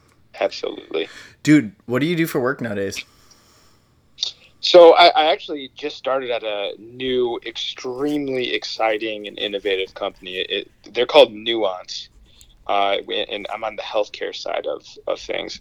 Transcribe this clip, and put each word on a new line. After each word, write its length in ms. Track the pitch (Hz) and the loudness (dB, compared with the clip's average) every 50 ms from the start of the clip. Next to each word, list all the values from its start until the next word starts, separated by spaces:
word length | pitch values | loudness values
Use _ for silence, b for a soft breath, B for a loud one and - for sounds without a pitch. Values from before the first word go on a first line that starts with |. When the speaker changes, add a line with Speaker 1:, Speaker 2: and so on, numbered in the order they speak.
| _ _ _ _ _ _ - - | _ _ _ _ _ _ -6 -4
Speaker 1:
absolutely. 680 | 95 98 - - - - - - - - - 80 - B B B B B B B - | -4 -4 -4 -6 -8 -8 -8 -10 -10 -6 -6 -4 -4 B B B B B B B 2
Speaker 2:
Dude, 300 | 143 151 151 123 104 - - _ | 4 6 6 4 2 -4 -14 _
what 120 | - 117 127 | -4 -2 0
do 80 | 139 | 0
you 100 | 160 175 | 0 0
do 100 | 160 165 | 0 0
for 140 | 160 - 156 | 0 0 -2
work 200 | 120 123 143 - | 0 -2 -2 -2
nowadays? 440 | 127 117 104 101 98 98 98 - - - _ _ - - - - _ _ _ _ - - _ _ _ _ _ _ _ _ _ B B B B B B B B _ | -6 -6 -4 -4 -4 -4 -6 -8 -10 -14 _ _ -20 -20 -20 -20 _ _ _ _ -20 -20 _ _ _ _ _ _ _ _ _ B B B B B B B B _
Speaker 1:
So 340 | - - - 180 170 165 165 | 2 6 10 12 12 12 12
I, 140 | - 175 170 | 10 8 8
I 240 | - 156 151 156 180 | 8 6 4 2 2
actually 380 | 208 - - 165 147 135 127 - | 0 -4 -6 -8 -8 -10 -12 -12
just 220 | - - 147 147 | -10 -10 -10 -10
started 340 | - - 135 127 135 135 120 | -6 -4 -4 -2 -2 -2 -4
at 120 | 120 113 110 | -4 -4 -4
a 300 | 110 104 104 101 95 - - | -4 -6 -4 -6 -6 -8 -10
new, 600 | 101 113 120 123 131 131 127 127 123 120 117 101 - | -14 -18 -12 -8 -4 -2 0 0 0 0 -2 -4 -8
extremely 1120 | 117 117 - - - - - - 131 123 123 139 147 147 147 143 135 131 131 127 117 - | -10 -10 -10 -10 -10 -10 -10 -10 -8 -6 -4 -2 -2 -2 -2 -4 -4 -4 -4 -2 -2 -4
exciting 720 | 101 - - - - 113 113 110 107 113 110 107 107 104 | -4 -6 -8 -4 -2 0 0 0 0 -2 -6 -6 -8 -10
and 120 | 101 - - | -12 -10 -8
innovative 560 | - 104 101 98 95 104 95 92 95 95 - | -6 -6 -6 -4 -2 -2 -2 -2 -2 -6 -8
company. 440 | - 104 98 90 - - 92 92 92 | -8 -8 -8 -8 -10 -12 -10 -8 -8
It, 320 | 95 - - 101 - - - _ - - 107 | -6 -6 -6 -6 -8 -10 -16 _ -20 -8 -4
they're 140 | 117 120 | -2 0
called 260 | - - 156 135 113 107 | 4 8 8 8 8 4
Nuance, 760 | 104 110 117 117 113 107 95 92 90 92 - - - - - _ - b b b b b b b - - | -2 -6 -4 -2 -2 -2 -2 -4 -6 -10 -12 -12 -14 -14 -16 _ -20 b b b b b b b -14 -6
uh, 300 | - 101 101 101 98 98 95 - - 104 104 104 - | -2 0 0 2 2 0 -2 -4 -4 -6 -6 -6 -6
and 180 | - 104 98 - 101 | -8 -10 -8 -10 -8
I'm 100 | 107 113 | -8 -8
on 140 | 110 107 | -8 -8
the 60 | 98 95 | -10 -10
healthcare 520 | - - 110 104 - - - 101 92 92 | -4 -2 -2 -2 -2 -6 -8 -10 -8 -8
side 320 | - - - 80 - - | -10 -8 -6 -6 -6 -4
of, 200 | - - - - - - - - | -6 -6 -8 -10 -14 -20 -12 -8
of 140 | - - - | -6 -6 -6
things. 400 | - - 92 92 90 90 - - | -6 -8 -8 -8 -8 -8 -12 -14